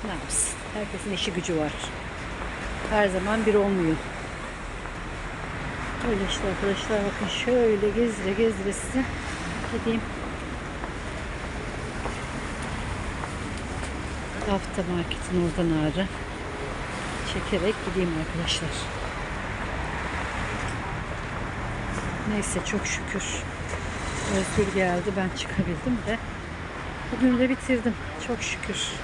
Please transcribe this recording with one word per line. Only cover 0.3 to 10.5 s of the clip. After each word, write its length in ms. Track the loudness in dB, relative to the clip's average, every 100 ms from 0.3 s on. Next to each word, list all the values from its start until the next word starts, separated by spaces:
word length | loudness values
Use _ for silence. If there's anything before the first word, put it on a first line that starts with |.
| 2 2 -2 -6
Herkesin 400 | -4 -4 -4 -2
işi 180 | 0 0
gücü 260 | 0 0 2
var. 140 | 2 -2 -6 -6 -6 -8 -6 -6 -4 -4 -4 -4 2
Her 180 | 4 4
zaman 380 | 4 2 4
bir 80 | 6
olmuyor. 420 | 6 6 4 4 2 -2 -6 -6 -6 -6 -6 -8 -6 -6 -6 -6 -6 -6 -6 -6 -4 -4 -4 -4 0 2
Öyle 100 | 2 2
işte 120 | 2 0
arkadaşlar, 520 | 2 2 2 2 2
bakın 220 | 2 0 0 2
şöyle 440 | 4 6 8 6 6
gezdire 440 | 6 4 4 0
gezdire 400 | 4 4 4 0
size 300 | -2 0 0 2 -2 -4 -4 -4 -2 -2
gideyim. 280 | 0 2 2 0 -4 -4 -4 -4